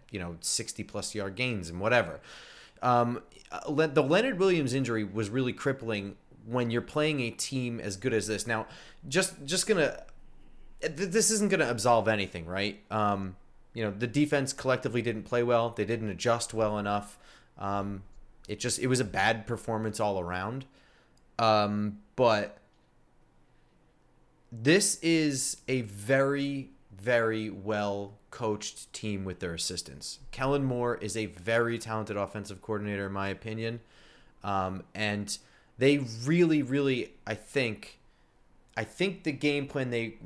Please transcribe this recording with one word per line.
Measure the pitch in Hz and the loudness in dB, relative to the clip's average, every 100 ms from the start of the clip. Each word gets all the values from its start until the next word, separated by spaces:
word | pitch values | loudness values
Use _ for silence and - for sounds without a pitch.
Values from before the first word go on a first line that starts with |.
| - | -12
you | 101 | -8
know, | 87 82 | -8 -6
sixty | - - 110 - | -4 -2 -4 -8
plus | 107 104 - | -8 -8 -6
yard | 104 98 95 | -6 -6 -2
gains | 127 110 85 | -2 -2 -6
and | 87 | -2
whatever. | 104 120 90 71 - - - - - - | 4 4 4 -4 -14 -20 -20 -20 -20 -4
Um, | 123 120 120 120 - - - | 2 4 4 0 -8 -20 -14
uh, | - - | -10 -2
Le-, | 147 156 | 0 4
the | 139 | 4
Leonard | 135 175 254 190 | 4 4 4 2
Williams | 190 175 135 | 4 4 2
injury | 131 120 113 | 0 2 0
was | 104 101 104 | 0 -2 -2
really | 120 127 | 0 0
crippling | - 139 135 113 107 101 - _ - 110 | 0 -2 -2 -2 -4 -4 -10 _ -20 -4
when | 123 120 | -2 0
you're | 117 | 0
playing | 117 151 151 147 | 0 0 2 2
a | 117 | -2
team | 110 - 131 123 117 | -4 -4 -2 -2 -4
as | 104 98 | -6 -4
good | 123 | 0
as | 113 98 | 0 2
this. | 104 117 | -2 -2
Now, | 110 110 - - - 139 | -2 -4 -12 -20 -18 -2
just, | 147 190 - 139 | 0 0 -4 -4
just | 180 - | -2 2
gonna, | 196 135 - - - - - - - - - | 2 2 0 -12 -18 -18 -20 -20 -20 -20 -8
th-, | 156 147 185 | -6 -4 0
this | 202 208 | 2 2
isn't | 214 202 | 2 2
gonna | 190 131 | 2 2
absolve | 120 123 117 104 | 2 4 6 6
anything, | 107 95 87 82 | 2 0 -4 -6
right? | 92 101 101 - | -2 -2 -4 -4
Um, | 107 104 101 95 92 - - - 117 | 0 2 0 -4 -10 -18 -20 -14 -4
you | |
know, | 107 | -4
the | 101 120 | -2 -2
defense | 139 147 147 135 | 2 2 2 0
collectively | - 131 127 131 120 | -2 0 0 0 -2
didn't | 117 110 | -2 -4
play | - 120 | -2 0
well. | 120 120 117 | 4 4 2
They | 113 104 | 0 -2
didn't | 113 107 | -2 -4
adjust | 90 120 117 - | -2 2 2 0
well | 110 107 104 | 0 0 0
enough. | 101 104 104 - - - - - | 0 -2 -2 -12 -20 -20 -20 -8
Um, | 98 101 101 98 98 - - - - | -4 -2 -4 -8 -12 -18 -20 -20 -12
it | 104 | -6
just, | 123 - | -4 -2
it | 127 | 0
was | 127 | 2
a | 110 | 0
bad | 90 101 117 104 | 2 2 2 -2
performance | 117 - 110 110 107 | -6 -2 -2 -2 -2
all | 104 98 | 0 0
around. | 87 90 98 131 135 _ _ _ _ _ _ - | -2 -4 -4 -6 -10 _ _ _ _ _ _ 2
Um, | 113 107 104 104 104 104 - - | 4 6 4 0 -2 -4 -8 4
but | 123 107 101 - _ _ _ _ _ _ _ _ _ _ _ _ _ _ _ _ _ _ _ | 6 6 2 -8 _ _ _ _ _ _ _ _ _ _ _ _ _ _ _ _ _ _ _
this | 117 117 180 208 - | 0 6 6 6 2
is | 160 165 156 139 - - - | 2 4 4 0 -2 -4 -2
a | 131 | -2
very, | 110 101 104 135 139 139 139 139 131 - - | -2 -6 2 4 4 2 -2 -4 -8 -16 -20
very | 95 104 120 113 110 110 | -6 2 4 4 0 -2
well | 98 98 107 104 101 101 107 _ | -6 -2 0 0 -2 -6 -12 _
coached | - 110 104 - - - | -4 -2 -2 -4 -10 -14
team | - 110 101 | -8 -6 -4
with | 95 90 | -4 -6
their | 90 | -6
assistants. | 85 - 90 - 69 - - - | -4 -4 -6 -10 -12 -12 -12 -14
Kellen | - 131 143 135 | -4 0 2 2
Moore | 123 120 117 | 0 0 -2
is | 107 117 | -4 -4
a | 107 | -4
very | 85 90 113 117 117 | -6 0 2 2 0
talented | 113 110 104 104 | -4 -4 -4 -4
offensive | 98 107 101 95 | -4 -6 -10 -10
coordinator, | - 107 104 101 98 | -6 -4 -2 -4 -4
in | |
my | 98 98 | -4 -4
opinion. | 92 113 110 113 117 - - - - - - | -4 -8 -6 -6 -6 -12 -20 -20 -20 -20 -10
Um, | 101 98 92 92 - | -2 0 0 -4 -10
and | - 107 104 101 - - - _ - | -4 -2 -2 -4 -8 -12 -20 _ 2
they | 131 143 123 113 123 | 4 4 0 -4 2
really, | 170 170 156 | 4 6 4
really, | 123 139 139 127 - - - | 2 2 2 2 -2 -8 -8
I | 107 | -8
think, | - 143 120 104 - - - _ _ _ _ _ _ - | -2 0 0 -2 -10 -20 -20 _ _ _ _ _ _ -6
I | |
think | - - 196 190 | -6 -2 -2 -2
the | 160 | -4
game | 135 147 143 139 | 0 0 0 -2
plan | 143 127 | -2 -2
they | 120 117 - | -2 -2 -6